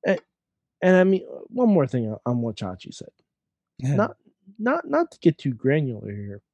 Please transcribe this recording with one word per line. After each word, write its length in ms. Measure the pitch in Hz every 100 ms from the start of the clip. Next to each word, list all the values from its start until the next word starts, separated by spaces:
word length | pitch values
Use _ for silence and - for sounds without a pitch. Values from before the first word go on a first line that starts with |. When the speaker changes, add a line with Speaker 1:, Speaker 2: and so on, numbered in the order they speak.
| -
Speaker 1:
Yeah. 80 |
And, 80 | 180 _ _ _ _ _ _
and 140 | 180 185
I 80 |
mean, 220 | 185 190 - - -
one 200 | 240 240
more 200 | 190 135
thing 200 | 127 110
on, 100 | 107 -
on 160 | 123
what 140 | 117 104
Chachi 380 | 98 92 -
said. 160 | - - _ _ _ _ _ _ -
Speaker 2:
Yeah. 160 | 131 143
Speaker 1:
Not, 200 | 214 - _ _ - 202
not, 320 | 220 330 -
not 220 | 285 339
to 80 | -
get 180 | 165 147
too 160 | 139
granular 560 | 117 131 151 139 110 107
here. 280 | 101 101 101 _